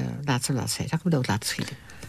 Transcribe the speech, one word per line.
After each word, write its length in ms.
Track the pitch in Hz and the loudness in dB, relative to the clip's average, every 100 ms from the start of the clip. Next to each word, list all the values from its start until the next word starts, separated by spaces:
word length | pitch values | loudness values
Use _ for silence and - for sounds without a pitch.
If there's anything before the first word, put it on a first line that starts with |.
| 127 120 | 0 -2
laatste 280 | 143 123 - | 0 2 2
bladzijde. 360 | 131 113 - - | 0 0 -2 0
Zou 80 | 160 | 0
ik 60 | |
hem 80 | 180 | 4
dood 140 | 151 127 | 4 4
laten 220 | 104 - | 2 0
schieten. 280 | - - - - - | -2 -4 -6 -12 -14